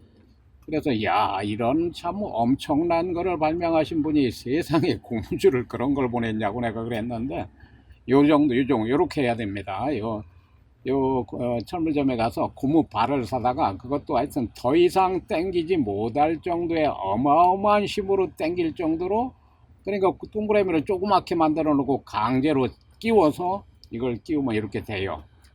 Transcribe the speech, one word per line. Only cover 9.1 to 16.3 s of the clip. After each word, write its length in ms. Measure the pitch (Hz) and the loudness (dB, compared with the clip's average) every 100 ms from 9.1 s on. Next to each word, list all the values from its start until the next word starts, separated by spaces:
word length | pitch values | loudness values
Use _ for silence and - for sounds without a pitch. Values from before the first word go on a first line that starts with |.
| 156 | 0
해야 140 | 123 117 | -2 -2
됩니다. 500 | 104 101 95 95 135 117 | -4 -6 -6 -6 -4 -4
요, 260 | 110 107 - - _ _ _ _ 127 | -4 -6 -10 -20 _ _ _ _ -4
요, 320 | 139 131 131 117 | 0 0 -2 -4
어, 260 | - 123 120 - | -4 -4 -4 -4
철물점에 500 | 180 160 143 135 117 | -4 -2 0 0 0
가서 360 | 110 156 117 | -2 -2 -6
고무 300 | - 135 160 | -4 2 2
발을 400 | - 127 120 139 | 2 0 0 0
사다가 520 | 110 120 120 143 120 92 | -2 -2 0 0 0 -2
그것도 400 | 123 143 - 127 | -4 -6 -2 -2
하여튼 300 | 147 139 110 - | 0 -2 -4 -4
더 180 | 123 165 | 0 4
이상 440 | 175 190 185 185 - | 4 4 2 0 -4
당기지 500 | 214 381 175 156 311 | -4 -2 -2 0 0
못할 640 | 101 101 117 135 156 | 0 -2 -2 0 0